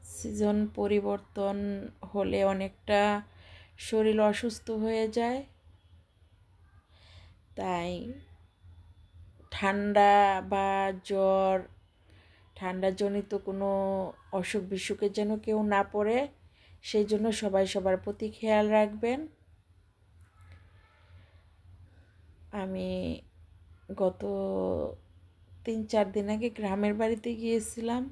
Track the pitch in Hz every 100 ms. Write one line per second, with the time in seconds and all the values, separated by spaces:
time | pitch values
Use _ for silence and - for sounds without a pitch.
0 | - - 226 208 208 208 214 208 208 208
1 | 202 202 - - 196 202 202 196 202 -
2 | 185 202 190 196 196 196 190 - - 208
3 | 208 208 208 - - - - - - 220
4 | 214 214 214 208 240 220 - 220 220 226
5 | 220 220 233 262 277 _ _ - _ -
6 | _ _ _ _ _ _ - - _ -
7 | - - - - _ - 190 180 175 180
8 | 214 269 - - _ _ - - - -
9 | - - - - - - 196 202 202 208
10 | 202 202 202 190 190 196 196 196 196 190
11 | - 196 190 190 190 190 185 - _ _
12 | _ - - - _ - 190 185 196 190
13 | 202 202 202 202 196 196 196 196 196 190
14 | 185 - - 196 175 214 185 190 - 202
15 | 202 202 208 214 214 214 208 202 202 208
16 | 208 233 285 - - _ - - - 214
17 | 208 214 220 214 208 190 190 196 190 185
18 | 190 202 220 214 220 214 214 214 214 214
19 | 233 262 311 _ _ _ _ _ _ _
20 | _ - - _ - - - - _ _
21 | - - - - _ _ - - - -
22 | - _ - - - 214 190 190 185 185
23 | 180 - - _ - - - - _ 196
24 | 185 185 202 196 196 190 185 - 73 -
25 | - - - _ - - - 226 214 220
26 | 196 196 202 214 233 220 208 190 208 208
27 | 220 226 240 226 226 226 220 - 226 240
28 | 262